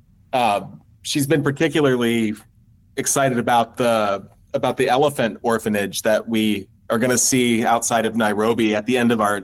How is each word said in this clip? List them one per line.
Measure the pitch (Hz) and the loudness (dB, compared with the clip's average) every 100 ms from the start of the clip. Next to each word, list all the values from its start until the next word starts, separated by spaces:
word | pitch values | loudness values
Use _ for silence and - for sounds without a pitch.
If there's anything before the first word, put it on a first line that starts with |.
| _ _ _ | _ _ _
uh, | 127 117 101 98 - _ _ | -2 0 0 -4 -16 _ _
she's | - 151 139 | -6 -4 0
been | 160 | 0
particularly | 139 143 160 156 143 123 117 117 107 107 - _ _ _ _ - | 0 0 0 2 2 2 2 0 -2 -4 -14 _ _ _ _ -8
excited | - 143 135 120 | -4 0 0 0
about | 120 120 117 - | 2 2 0 0
the, | 120 113 104 98 - _ _ | 2 2 0 -2 -8 _ _
about | 123 123 123 | -4 -2 0
the | 123 | 0
elephant | 123 147 143 113 92 | 2 2 0 -4 -2
orphanage | 117 113 113 104 98 - | -2 -2 0 -2 -2 -4
that | 113 107 113 | 0 0 0
we | 113 107 101 - _ - | 0 0 -2 -6 _ -4
are | 113 | -2
gonna | 127 127 | 0 2
see | - 131 123 113 | 2 2 2 2
outside | 120 117 - 117 110 | 2 0 0 -2 0
of | 110 | 0
Nairobi | 107 104 110 120 107 | 0 0 0 2 0
at | 104 104 | 0 0
the | 127 | 0
end | 117 | 2
of | 117 | 2
our, | 104 101 | 0 -2